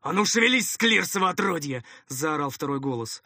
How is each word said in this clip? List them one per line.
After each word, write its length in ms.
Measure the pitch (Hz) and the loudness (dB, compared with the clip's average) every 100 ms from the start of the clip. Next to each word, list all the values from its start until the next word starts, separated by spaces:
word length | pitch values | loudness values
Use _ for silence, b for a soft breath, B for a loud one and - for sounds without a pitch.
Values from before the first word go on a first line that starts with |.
А 120 | 139 | -2
ну 120 | 185 | 0
шевелись, 460 | 208 226 233 254 196 | 2 4 4 4 0
склирсово 580 | - 226 214 185 202 185 | 0 2 4 2 0 0
отродье! 540 | 180 196 170 143 127 B B B | 0 -2 -2 -4 -8 B B B
заорал 420 | 131 156 151 143 | -4 -2 -2 -4
второй 300 | - 143 139 | -4 -4 -2
голос. 440 | 135 123 113 - | -2 -4 -6 -10